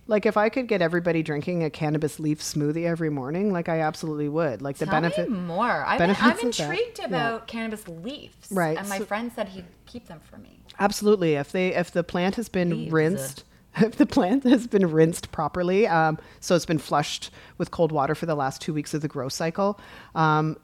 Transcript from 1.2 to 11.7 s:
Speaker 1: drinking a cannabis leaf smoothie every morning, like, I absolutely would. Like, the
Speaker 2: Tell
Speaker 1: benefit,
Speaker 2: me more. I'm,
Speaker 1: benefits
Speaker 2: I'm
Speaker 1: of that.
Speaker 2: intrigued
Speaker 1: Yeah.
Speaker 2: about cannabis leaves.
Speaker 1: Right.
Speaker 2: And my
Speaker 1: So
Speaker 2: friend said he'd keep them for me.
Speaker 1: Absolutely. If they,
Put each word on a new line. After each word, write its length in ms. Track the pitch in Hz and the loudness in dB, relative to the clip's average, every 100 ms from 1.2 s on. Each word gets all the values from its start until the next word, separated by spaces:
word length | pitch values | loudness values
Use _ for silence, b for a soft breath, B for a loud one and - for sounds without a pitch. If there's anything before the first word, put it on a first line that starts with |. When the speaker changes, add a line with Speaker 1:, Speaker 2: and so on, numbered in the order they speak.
Speaker 1:
drinking 420 | 156 147 160 175 | 0 -2 -2 -2
a 60 | 156 | -2
cannabis 500 | - 151 151 151 - | -2 0 0 -2 -2
leaf 200 | 156 151 | -2 -2
smoothie 440 | - 151 147 160 170 | -2 -2 0 0 -2
every 260 | 165 160 | 0 -2
morning, 420 | 143 127 170 208 | -2 -4 -2 0
like, 160 | 180 170 | 0 0
I 120 | 160 | 0
absolutely 460 | 156 151 160 151 147 | 0 -2 -6 -4 -2
would. 340 | 151 160 107 | 0 -2 -2
Like, 140 | 139 139 | -6 -6
the 60 | 160 | -2
Speaker 2:
Tell 80 | 156 | 0
Speaker 1:
benefit, 340 | 170 - 415 | 0 -2 -4
Speaker 2:
me 80 | 196 | -4
more. 480 | 175 175 240 165 - | -4 -2 0 0 0
I'm, 140 | 220 | 2
Speaker 1:
benefits 240 | 170 196 - | 2 4 4
Speaker 2:
I'm 60 | |
Speaker 1:
of 60 | 339 247 226 | 2 -2 -2
that. 80 | 147 | -4
Speaker 2:
intrigued 320 | 180 480 - | -2 -4 -6
Speaker 1:
Yeah. 60 | 330 | -6
Speaker 2:
about 400 | 175 233 226 - | -2 -2 -4 -10
cannabis 400 | 226 226 214 180 | -8 -8 -10 -12
leaves. 640 | 165 208 294 - - - | -14 -12 -14 -16 -20 -6
Speaker 1:
Right. 240 | 190 160 165 | -2 0 -2
Speaker 2:
And 140 | 202 | -4
my 80 | 196 | -6
Speaker 1:
So 80 | 202 | -6
Speaker 2:
friend 260 | 208 240 233 | -6 -6 -8
said 140 | 196 | -8
he'd 160 | 190 175 - - | -10 -18 -20 -20
keep 220 | 240 - | -20 -18
them 120 | 156 - | -20 -20
for 100 | - | -20
me. 200 | - - - - | -20 -20 -12 0
Speaker 1:
Absolutely. 560 | 202 - 208 208 170 147 | 0 2 4 4 4 2
If 160 | 170 | 0
they, 240 | 190 185 | 0 0